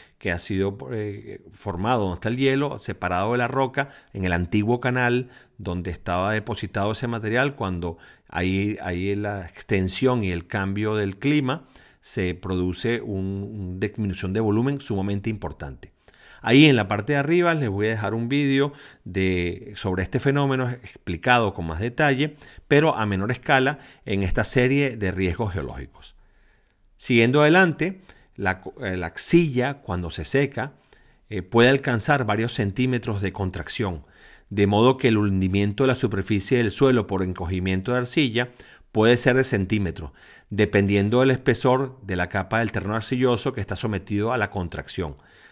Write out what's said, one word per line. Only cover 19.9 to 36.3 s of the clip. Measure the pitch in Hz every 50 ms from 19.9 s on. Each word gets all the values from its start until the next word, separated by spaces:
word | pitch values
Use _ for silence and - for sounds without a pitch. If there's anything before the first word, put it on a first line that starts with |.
| 92 90 90
este | - - 127
fenómeno | - 139 139 143 143 139 135 131 127 120
explicado | 123 123 - - - - - - 90 82 - 127 123 123 113 101 92
con | - 87
más | 80 80 80
detalle, | 101 120 123 - 156 147 135 127 143 151 - - - - - - - _
pero | 147 143 151 160 135
a | 113 110
menor | 104 101 92 98 107 123
escala | - - - 147 131 131 135 147 139 - - - _ _
en | - - 98 101
esta | 92 - - 110
serie | - - 143 123 127 135 143 143 135 120 113
de | 104 95 87
riesgos | 90 95 90 82 - 117 104 87
geológicos. | 95 71 64 - 69 65 - _ - - - - _ _ _ _ _ _ _ _ _ _ _ _ _ _ _ _ _
Siguiendo | - - 127 117 113 120 127 147
adelante, | 147 147 160 185 190 175 147 - 147 180 196 - - - - - _ _ _
la | - 98 95 92 92
co-, | - - - - 135
eh, | 101 92 92
la | 87
arcilla | 82 - - - - - 170 175 156 131 123 120 135 143 139
cuando | - - 95 90 87 82
se | 80 - 80
seca, | - - 135 143 139 139 - 117 143 - _ _ _ - _ _ _ _ _ _ _
eh, | 107 101
puede | 90 - - 117 117 123
alcanzar | 135 135 - - 123 110 101 - 147 139 127
varios | 104 104 107 113 117 -
centímetros | - 110 98 92 - 127 127 127 120 113 - 110 101 98
de | 98 -
contracción, | 104 101 92 90 87 85 - - - 117 98 87 78 71 - _ _ - - - - _ _
de | 104 101 101
modo | 98 104 104 110 127 135 131
que | - 127
el | 110
hundimiento | 107 104 104 98 95 95 95 92 101 101 104 104 104 139
de | 131
la | 127
superficie | 123 - 113 95 98 98 -